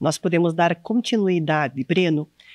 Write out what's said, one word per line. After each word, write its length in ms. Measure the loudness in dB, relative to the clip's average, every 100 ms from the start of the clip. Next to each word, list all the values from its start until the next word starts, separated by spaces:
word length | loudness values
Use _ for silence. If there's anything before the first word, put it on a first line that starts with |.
nós 160 | -2 -2
podemos 380 | 0 0 0
dar 220 | 2 0 0
continuidade, 1040 | -2 -2 0 0 2 0 0 0 -2 -4
Breno, 460 | -2 0 2 0 -4 _ -20